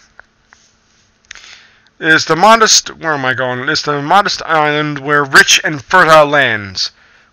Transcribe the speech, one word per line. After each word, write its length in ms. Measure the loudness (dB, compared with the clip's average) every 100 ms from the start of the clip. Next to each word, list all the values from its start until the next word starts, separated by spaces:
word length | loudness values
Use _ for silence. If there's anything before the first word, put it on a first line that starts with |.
| _ _ _ _ _ _ _ _ _ _ _ _ -20 -20 -20 -20 _ _ _ -6
Is 240 | 0 0 0
the 100 | 2
modest, 600 | 4 4 2 0 -2 -10
where 140 | -6
am 100 | -4
I 100 | -4
going? 340 | -4 -4 -4 -4
It's 140 | -4
the 180 | -4 -4
modest 400 | 0 2 0 -4
island 580 | -2 0 0 -2 -4 -6
where 240 | -2 0
rich 360 | 2 2 2 0
and 180 | -2 -8
fertile 420 | 0 2 4 4 4
lands, 640 | 2 0 -2 -6 -8 -10 _ _ _ _